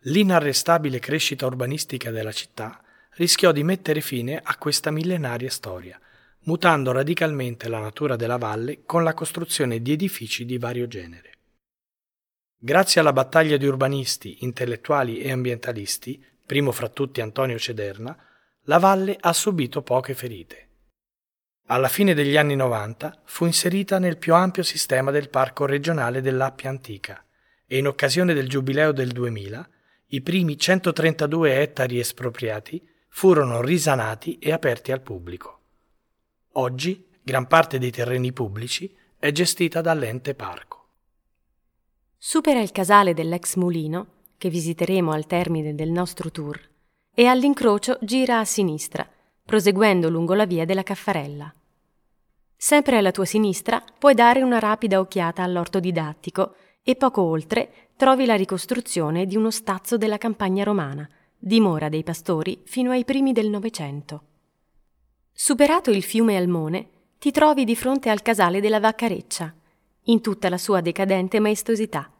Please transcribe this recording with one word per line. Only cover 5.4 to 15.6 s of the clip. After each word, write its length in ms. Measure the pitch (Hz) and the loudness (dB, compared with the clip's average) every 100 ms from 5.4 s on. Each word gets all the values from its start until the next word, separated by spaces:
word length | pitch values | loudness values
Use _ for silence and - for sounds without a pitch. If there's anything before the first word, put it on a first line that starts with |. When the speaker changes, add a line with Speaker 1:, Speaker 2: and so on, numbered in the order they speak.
| 127 | -8
Speaker 1:
storia, 480 | - 107 90 90 - _ _ _ _ | -10 -10 -12 -14 -20 _ _ _ _
mutando 480 | - 170 180 151 127 | -6 0 2 2 0
radicalmente 760 | 127 147 170 160 143 127 117 117 | 0 -2 -2 -2 -2 -6 -8 -8
la 120 | 113 | -8
natura 360 | 107 - 147 117 | -8 -6 -4 -4
della 220 | 117 123 | -4 -4
valle 460 | 113 107 120 151 | -4 -6 -8 -10
con 180 | - 170 | -4 0
la 120 | 165 | 0
costruzione 680 | 160 165 - 165 - 131 117 | -2 -8 -8 -6 -2 -2 -2
di 100 | 120 | -2
edifici 520 | 151 190 - 113 - | 0 -2 -4 -8 -8
di 140 | 120 123 | -6 -6
vario 280 | 120 123 120 | -6 -6 -6
genere. 460 | 107 85 85 - _ _ _ _ _ _ _ _ _ _ _ _ _ | -8 -14 -18 -20 _ _ _ _ _ _ _ _ _ _ _ _ _
Grazie 440 | 117 160 190 175 | 2 2 4 4
alla 120 | 156 | 4
battaglia 440 | 139 131 160 156 143 | 4 2 2 4 2
di 100 | 139 | 2
urbanisti, 720 | 131 135 139 127 - 98 - | 0 0 -2 -4 -6 -10 -10
intellettuali 800 | 123 120 123 113 - 147 123 113 | -10 -6 -6 -6 -2 0 0 -4
e 140 | 135 | -4
ambientalisti, 920 | 131 123 120 | -2 -4 -4